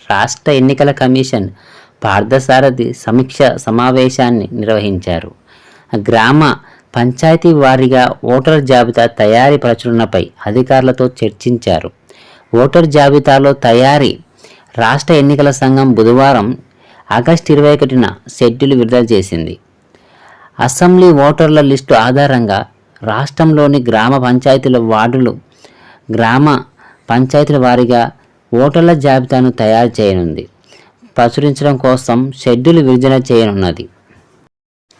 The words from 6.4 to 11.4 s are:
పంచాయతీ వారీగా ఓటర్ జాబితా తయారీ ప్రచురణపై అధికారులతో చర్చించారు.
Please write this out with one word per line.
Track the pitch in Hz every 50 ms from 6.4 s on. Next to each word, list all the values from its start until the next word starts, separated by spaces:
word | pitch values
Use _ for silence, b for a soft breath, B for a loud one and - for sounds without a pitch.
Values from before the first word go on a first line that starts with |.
| 156 139 - - b b b b b b -
పంచాయతీ | 123 120 127 123 - 165 160 165 165 - 175
వారీగా | 160 147 139 131 131 127 131 127 131 127 123 123 - - -
ఓటర్ | 117 123 139 131 160 160 151
జాబితా | 139 127 131 120 120 120 117 117 117
తయారీ | 117 - - 107 104 110 117 127 143 147
ప్రచురణపై | 139 - 120 117 - - 123 117 117 113 101 - 92 85 - _ - -
అధికారులతో | 104 107 127 127 - 135 131 131 127 123 131 127
చర్చించారు. | 123 - - 113 104 - -